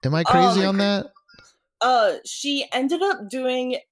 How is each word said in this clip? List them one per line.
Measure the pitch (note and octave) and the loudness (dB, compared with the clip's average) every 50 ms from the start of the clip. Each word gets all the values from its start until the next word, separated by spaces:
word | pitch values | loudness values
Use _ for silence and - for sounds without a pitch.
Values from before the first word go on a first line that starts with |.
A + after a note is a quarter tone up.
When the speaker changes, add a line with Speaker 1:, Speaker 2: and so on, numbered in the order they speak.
| - | -2
Speaker 1:
Am | C3 C#3+ | -2 -2
I | D#3+ E3+ | 0 2
crazy | - - E3+ F#3+ F#3 F3 G3 G3 | 4 4 6 6 4 4 4 2
Speaker 2:
Oh, | F#3+ | 2
Speaker 1:
on | G3 G3 | 0 0
that? | G3+ G3+ G3+ G3 - - _ _ _ _ - - - _ _ _ _ _ _ _ | 0 0 0 -2 -4 -8 _ _ _ _ -20 -20 -20 _ _ _ _ _ _ _
Speaker 2:
uh, | - B3 B3+ A#3+ A3 G3 D#3+ - - | 0 2 4 4 4 2 0 -2 -8
she | - - - - C#4+ C#4+ C#4 - - | -12 -12 -8 -6 -4 -4 -4 -4 -4
ended | - B3+ C4 C4+ E4 E4 | -4 -2 -2 0 0 0
up | F#4 G4+ G4 B3 G#3+ G3 | 0 -2 -2 -4 -6 -10
doing | A#3+ C4 B3+ B3+ B3+ B3+ B3+ B3+ B3+ - - _ | -8 -4 -4 -2 -2 -2 -4 -4 -6 -8 -10 _